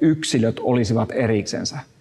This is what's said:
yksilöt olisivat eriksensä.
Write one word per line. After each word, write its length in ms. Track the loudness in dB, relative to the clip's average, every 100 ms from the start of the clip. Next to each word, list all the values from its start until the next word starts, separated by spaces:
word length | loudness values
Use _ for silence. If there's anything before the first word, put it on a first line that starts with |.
yksilöt 600 | 2 2 0 2 2 0
olisivat 480 | 0 0 2 0 0
eriksensä. 640 | -2 0 0 -2 -6 -6 -8 -14 _